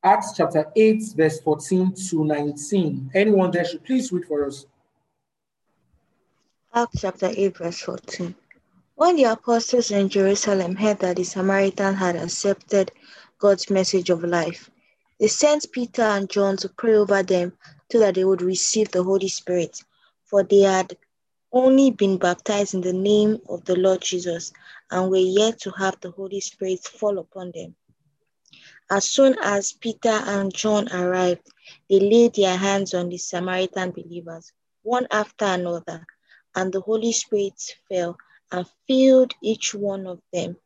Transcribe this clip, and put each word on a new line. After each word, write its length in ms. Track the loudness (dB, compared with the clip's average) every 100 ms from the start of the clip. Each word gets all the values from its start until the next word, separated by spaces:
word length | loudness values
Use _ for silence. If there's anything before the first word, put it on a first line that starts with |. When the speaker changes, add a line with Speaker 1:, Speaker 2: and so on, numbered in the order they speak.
Speaker 1:
Acts 300 | 4 2 2 -2
chapter 340 | 0 0 0 4
eight, 260 | 4 4 -2 0
verse 240 | 0 0
fourteen 520 | -2 -2 0 0 0
to 320 | -2 -4 -2
nineteen. 840 | 0 0 -4 -6 -4 -2 -2 -4 -4
Anyone 380 | 0 2 4 2
there 140 | 0
should 180 | -4 -6
please 300 | -4 -2 -2
read 140 | -6 -4
for 200 | -4 -4
us. 200 | -6 -18 _ _ _ _ _ _ _ _ _ _ _ _ _ _ _ _ _ _ _ _
Speaker 2:
Acts 280 | -2 -2 -4
chapter 320 | -6 -4 -4
eight, 220 | 0 -2 -2
verse 240 | -10 -8
fourteen. 560 | -10 -12 -12 -10 -10 -12 _ _ _ _ _
When 220 | _ 2 4
the 80 |
apostles 680 | 2 2 0 0 2 -2 0
in 180 | 0 0
Jerusalem 680 | 2 2 0 0 -2 -2 -2
heard 240 | -2 0
that 160 | -2 -4
the 80 |
Samaritan 680 | -6 -2 0 2 0 0 -2
had 200 | 0 -2
accepted 800 | -2 -6 -4 -4 -4 _ 0 0 _ -20 -20 -20 _
God's 280 | 2 2 0
message 420 | -2 0 -2 0
of 120 | -2
life, 480 | 0 -2 -2 -8 -18 _ _ _ _ _
they 80 | 0
sent 460 | 2 2 2 -2
Peter 300 | -8 -6 -2
and 280 | 0 0 -2
John 260 | 0 0 -2
to 100 | -6
pray 260 | -6 2
over 300 | 2 4 2
them 280 | 2 0 -2 -8 -20 -20 _
so 80 | 2
that 160 | 4
they 100 | 2
would 180 | 2 2
receive 500 | 0 -2 -2 0 0
the 100 | 0
Holy 260 | 0 0 -2
Spirit, 540 | -6 -4 -4 -4 -8 _ _ _ _
for 200 | _ 0
they 160 | 4 6
had 360 | 6 4 -2 -8 _ _ _ _ _
only 400 | 2 4 6 4
been 280 | 4 0 2
baptized 560 | 0 -2 -4 -2 -2
in 80 | -2
the 100 | -4
name 480 | -2 2 4 4 0 -6
of 160 | -12
the 100 | -4
Lord 280 | 0 2 0
Jesus 500 | -2 -6 -4 -8 -10 _ -20 -20 _
and 200 | -4 0
were 60 | 2
yet 420 | 2 2 2 0
to 100 | -10
have 280 | -4 -4 -4
the 100 | -12
Holy 300 | -14 -10 -10
Spirit 440 | -10 _ -6 -6
fall 340 | -8 -4 -4 -4
upon 340 | -8 -16 -16
them. 200 | -16 -18 -20 _ _ _ _ _ _ _ -20 -20 -20 _
As 180 | -4 -2
soon 260 | 4 4 4
as 300 | -2 -2 -4
Peter 360 | -8 -10 -4 -2
and 440 | -2 -2 -4 -4
John 400 | -4 0 0 -2
arrived, 540 | -4 -2 0 0 -2 _ _ -20 -20 _
they 120 | 2
laid 340 | 6 6 4
their 220 | 4 0 0
hands 360 | 0 0 -2
on 160 | -4 -6
the 80 | -8
Samaritan 760 | -8 -6 -4 -4 -4 -4 -6
believers, 600 | -8 -14 -16 -16 -18 -20 _ _ _
one 240 | -4 -2 0
after 360 | -2 -4 _ -2
another, 600 | -2 -2 -6 -10 -16 -16 _ _ _ _
and 160 | -6 -4
the 100 | -4
Holy 320 | -2 -2 0
Spirit 480 | -2 -2 -2 -4 -8 -16 -16 _
fell 300 | -4 -4 -8 _ _ _
and 140 | -8 -8 _ _
filled 460 | 6 8 8 6 0
each 320 | -4 -4 -4
one 320 | -4 -6 -6 -10
of 140 | -14 _
them. 240 | -6 -6 -8